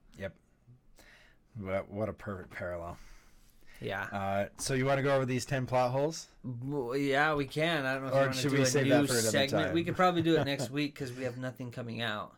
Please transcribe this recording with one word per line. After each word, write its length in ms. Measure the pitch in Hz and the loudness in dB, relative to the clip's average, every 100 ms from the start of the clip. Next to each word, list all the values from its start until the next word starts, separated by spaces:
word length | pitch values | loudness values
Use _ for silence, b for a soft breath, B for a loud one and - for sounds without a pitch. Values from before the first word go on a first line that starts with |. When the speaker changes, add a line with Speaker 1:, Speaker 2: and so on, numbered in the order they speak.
| _ - | _ -12
Speaker 1:
Yep. 160 | 95 - _ _ - 123 _ B B B B B _ 110 | -12 -12 _ _ -20 -20 _ B B B B B _ -10
What, 300 | 95 95 - | -4 -4 -4
what 160 | 101 107 | -6 -6
a 60 | |
perfect 380 | 87 110 95 - | -6 -10 -10 -10
parallel. 460 | - 92 87 85 87 b b b b b - - - | -10 -8 -6 -8 -12 b b b b b -20 -20 -12
Speaker 2:
Yeah. 220 | 113 98 98 | -8 -6 -6
Speaker 1:
Uh, 400 | 101 98 98 101 - | -4 -2 -2 -2 -4
so 160 | - | -4
you 120 | 131 135 | 0 2
wanna 160 | 139 | 2
go 120 | 139 135 | 2 2
over 100 | 131 | 2
these 180 | 127 - | -2 -2
ten 220 | 135 120 | -4 0
plot 240 | 127 123 | 2 2
holes? 360 | 131 151 160 - - | 2 -2 -4 -12 -14
Speaker 2:
W-, 520 | - 120 131 143 117 139 | -10 -8 -6 -4 -2 0
yeah, 360 | 143 135 156 147 | 2 2 4 2
we 100 | 139 | -2
can. 400 | 151 160 160 131 | 0 0 0 0
I 80 | |
don't 100 | 135 135 | -2 0
know 20 | |
if 60 | |
Speaker 1:
Or 40 | 135 | 4
Speaker 2:
you 40 | |
wanna 100 | 135 | 4
Speaker 1:
should 160 | 127 143 | 2 2
Speaker 2:
do 80 | 139 | 4
Speaker 1:
we 60 | |
Speaker 2:
a 20 | 131 | 4
Speaker 1:
save 180 | 139 135 | 4 6
Speaker 2:
new 40 | |
Speaker 1:
that 160 | 147 139 | 6 4
for 60 | |
another 160 | 120 110 | 2 2
Speaker 2:
segment. 360 | 107 139 - 156 | 2 2 2 2
Speaker 1:
time? 60 | 165 | 0
Speaker 2:
We 80 | |
could 120 | 170 - | 0 4
probably 280 | 185 170 | 4 4
do 120 | 165 156 | 4 4
it 80 | 139 | 2
Speaker 1:
<laughs> 0 | |
Speaker 2:
next 260 | 139 127 | -2 -4
week 240 | 143 147 - | -2 -4 -4
'cause 160 | 131 | -8
we 120 | 127 127 | -6 -6
have 120 | 120 | -6
nothing 320 | 127 123 123 | -8 -8 -10
coming 320 | 127 117 113 | -10 -8 -6
out. 320 | 113 104 92 | -4 -4 -8